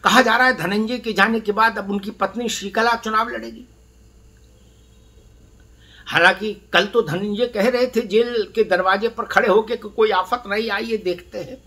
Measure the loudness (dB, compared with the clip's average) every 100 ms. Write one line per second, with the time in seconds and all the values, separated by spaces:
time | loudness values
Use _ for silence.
0 | 6 4 4 4 2 2 -2 -2 -2 -4
1 | -4 2 2 2 -2 2 2 0 -6 -6
2 | -6 -4 -4 -2 -6 -6 -4 0 0 0
3 | 0 -2 -2 -6 -12 -16 -20 _ _ _
4 | -20 _ -20 _ _ _ _ _ _ _
5 | -20 -20 -20 -20 -20 -20 -20 -20 -20 -20
6 | -4 2 4 2 -4 -8 0 0 2 0
7 | 0 -4 -4 -2 -2 0 0 2 0 -2
8 | 2 2 2 -2 -2 -2 0 2 2 0
9 | -2 -4 -2 0 4 2 2 -8 -8 0
10 | 2 2 -2 -6 -4 -4 -2 -4 -4 -4
11 | -4 -6 -8 -12 -12 -16